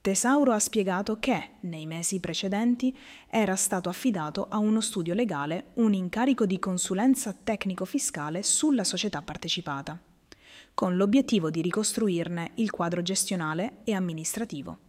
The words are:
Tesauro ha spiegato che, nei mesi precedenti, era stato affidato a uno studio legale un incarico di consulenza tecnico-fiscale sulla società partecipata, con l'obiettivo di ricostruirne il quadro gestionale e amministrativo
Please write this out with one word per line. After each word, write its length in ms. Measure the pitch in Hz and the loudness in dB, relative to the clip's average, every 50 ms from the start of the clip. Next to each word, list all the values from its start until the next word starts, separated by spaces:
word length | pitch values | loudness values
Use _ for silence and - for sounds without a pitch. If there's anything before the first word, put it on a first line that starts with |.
Tesauro 500 | _ 196 196 - - 240 277 294 285 262 | _ 0 0 2 2 4 4 6 6 4
ha 80 | 226 208 | 4 2
spiegato 580 | - - - 220 196 190 180 185 202 - 214 220 | 0 0 0 0 0 2 0 -2 -2 -2 -4 -2
che, 340 | - 269 233 165 - - - - | 0 0 0 -2 -2 -8 -14 -10
nei 260 | - 175 165 156 156 | -10 -8 -8 -8 -8
mesi 320 | 160 160 170 170 - 190 185 | -8 -6 -4 -4 -2 -2 -2
precedenti, 760 | 180 170 160 - - 190 196 202 233 240 247 240 254 254 262 - - - - - - | -4 -4 -4 -4 -2 -2 0 2 2 2 2 2 0 -2 -2 -4 -18 -20 -20 -20 -14
era 280 | _ - 226 214 190 185 | _ 0 0 2 2 0
stato 340 | 190 - - 208 185 175 180 | 0 0 0 -2 -2 -2 -4
affidato 580 | 170 - - 262 208 175 151 151 151 196 190 - | -6 -2 -2 -2 0 0 -4 -4 -4 -6 -6 -2
a 100 | - 214 | 0 0
uno 220 | 208 214 214 220 | 2 4 2 2
studio 340 | 208 - - 196 165 165 175 | 0 -2 -4 -4 -2 0 0
legale 520 | 214 247 208 165 143 143 151 160 185 - - - | 0 0 0 0 -2 -2 -2 -4 -4 -6 -6 0
un 180 | - 226 214 202 | 2 4 4 4
incarico 520 | 190 180 180 - 214 247 277 262 - 226 | 2 0 -2 0 0 2 2 4 4 4
di 140 | 185 190 185 | 2 2 0
consulenza 760 | - 196 185 180 - - 190 185 226 269 262 254 - 214 185 | 0 -2 -2 -2 -2 -2 0 4 4 4 4 4 0 -6 -8
tecnico-fiscale 1080 | - - - 220 202 - 196 180 - 190 - - 277 - - - 170 147 151 160 180 208 | -6 -4 -4 -4 -2 -2 -4 -4 -4 -6 -2 -2 -2 -2 -2 -4 -4 -6 -4 -4 -2 0
sulla 400 | - - - - 311 277 233 185 | 0 2 2 4 4 4 4 2
società 400 | - - 175 - 208 - 147 160 | 0 -2 -2 -2 -2 -4 -6 -8
partecipata, 760 | - 156 - - 170 - 175 165 160 143 139 139 - 156 175 _ _ _ _ _ _ - _ _ - - - - _ _ | -8 -12 -8 -4 -4 -4 -4 -4 -6 -6 -6 -6 -10 -12 -12 _ _ _ _ _ _ -20 _ _ -20 -20 -20 -20 _ _
con 200 | - - 185 180 | -2 0 2 4
l'obiettivo 540 | 180 196 202 208 277 269 - 240 202 160 156 | 4 4 6 6 4 6 6 2 2 2 2
di 120 | 156 165 | -2 0
ricostruirne 880 | 160 180 170 214 214 - - 226 226 202 175 170 165 165 175 170 170 - - | 0 0 0 0 0 0 0 2 2 2 2 0 -2 -2 -4 -4 -6 -6 -2
il 140 | - 226 196 | -2 -2 -2
quadro 320 | - - 170 170 175 175 | 0 -2 -2 -2 0 -2
gestionale 760 | 175 185 196 - - - 202 175 160 156 156 165 196 262 - - - | -2 0 0 0 0 0 -2 -2 -2 -2 -2 -2 -4 -4 -6 -6 -4
e 100 | - 214 | -2 0
amministrativo 840 | 190 185 175 165 156 160 - - 208 226 - - 143 127 - 82 - _ | 0 0 -2 -4 -4 -6 -6 -4 -6 -6 -6 -6 -10 -8 -10 -12 -14 _